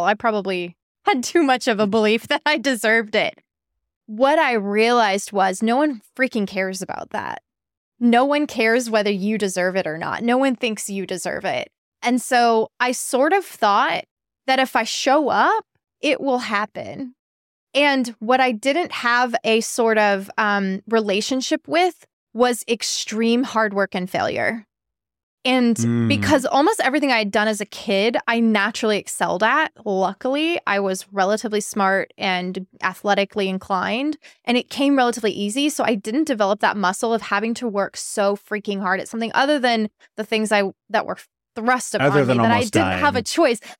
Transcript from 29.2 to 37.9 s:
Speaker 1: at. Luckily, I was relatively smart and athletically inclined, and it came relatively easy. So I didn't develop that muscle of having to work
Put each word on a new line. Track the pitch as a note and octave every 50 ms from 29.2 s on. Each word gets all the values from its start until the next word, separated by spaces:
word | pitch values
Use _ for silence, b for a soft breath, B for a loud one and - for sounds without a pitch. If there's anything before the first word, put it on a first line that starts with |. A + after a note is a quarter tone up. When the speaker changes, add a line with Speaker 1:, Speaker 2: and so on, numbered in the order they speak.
| F#3+ E3+ E3+ F3+ G#3+
Speaker 1:
at. | A3 B3+ D4 D#4+ - - - A3
Luckily, | G#3+ G3 F#3+ F#3+ F#3 G3+ - - B3+ C4+ C#4+ D#4 E4 F4 - -
I | - G3+ G3+
was | G3+ G3 F#3+ F#3 - - G3
relatively | G3 F#3 F#3+ G#3+ G#3+ - A3 G#3 G#3+
smart | G#3 - - G#3+ G3+ F#3+ F#3+ G3 - - _ -
and | - G3 F#3 F3+ F3+ F3+ F#3 F#3+ F#3 - _ -
athletically | - F#3 F#3 - - G3+ G3+ G3 G3+ G3 - G#3+ G3 F#3+
inclined, | F#3+ F#3+ - - G3 F3+ F3+ F#3 G3+ A#3 C4+ D4+ D4+ B B B B B B
and | - A#3+ B3
it | - -
came | - - C#4 C#4 C#4+ C4+
relatively | B3 A#3+ A#3 - A3 G#3+
easy. | - - G3+ G#3 G#3 C4+ C#4+ D4+
So | C#4+ - B3
I | - B3
didn't | G3+ - G#3+ A3 C#4+ D#4+
develop | D#4 C4+ G#3+ G#3+ F#3+ G#3 G#3
that | - G#3 - G#3
muscle | G3 F3+ G3 - - A3+ A#3
of | A3 -
having | - G3+ G3+ G#3+ A3+ A#3
to | - B3+ A#3
work | G3 G3+ G3 -